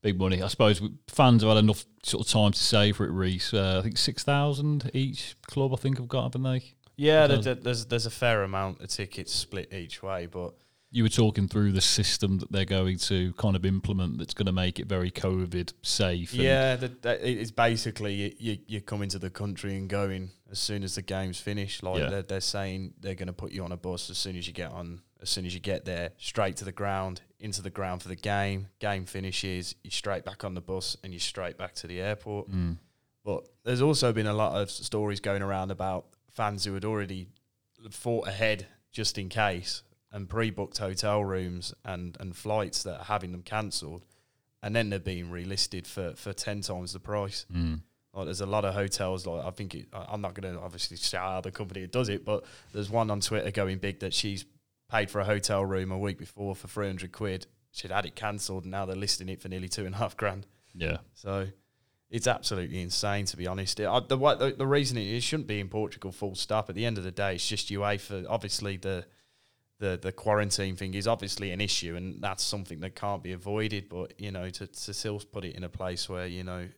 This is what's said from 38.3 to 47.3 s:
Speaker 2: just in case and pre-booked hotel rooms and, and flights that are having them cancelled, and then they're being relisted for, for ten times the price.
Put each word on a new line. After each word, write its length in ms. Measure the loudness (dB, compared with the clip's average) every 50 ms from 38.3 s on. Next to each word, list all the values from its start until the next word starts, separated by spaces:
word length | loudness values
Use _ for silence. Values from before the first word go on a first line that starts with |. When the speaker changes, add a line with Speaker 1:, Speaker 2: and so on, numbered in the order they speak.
| 2 4 4 4 4 2 -2 -14 -16 _ _ _
Speaker 2:
just 260 | -6 -2 0 0 0 -2
in 100 | -6 -2
case 540 | 2 4 4 4 2 0 -4 -6 -6 -8 _ _ _ _ _ _
and 160 | -10 -10 -8 -4
pre-booked 500 | 0 0 0 0 0 -2 -6 -4 -4 -4
hotel 460 | -4 -4 -2 0 2 2 4 2 2
rooms 500 | 2 0 -2 -2 -2 -4 -6 -8 -10 -12 _ _
and, 320 | -10 -8 -8 -8 -10 -10 -8
and 160 | -10 -10 -10
flights 480 | -8 -4 0 0 0 0 0 -2 -4 -4
that 160 | -4 -8 -8
are 40 | -4
having 280 | -2 -2 -2 -2 -4
them 100 | -10 -10
cancelled, 640 | -8 -4 -4 -2 -2 -2 -4 -6 -6 -6 -12 -12 -16 _ _ _ _ _ _ _ _ _ _ _
and 120 | -8 -2 0
then 120 | 0 0 0
they're 120 | -2 -4
being 260 | -4 -4 -6 -6 -6
relisted 600 | -8 -8 -8 -6 -6 -2 -2 -2 -2 -2 -8 -10 -10
for, 260 | -8 -6 -6 -6 -8
for 180 | -8 -10 -10
ten 280 | -8 -6 -6 -6 -6 -6
times 320 | -6 -6 -6 -6 -6 -8
the 80 | -10 -10
price. 460 | -6 -4 -2 -2 -2 -2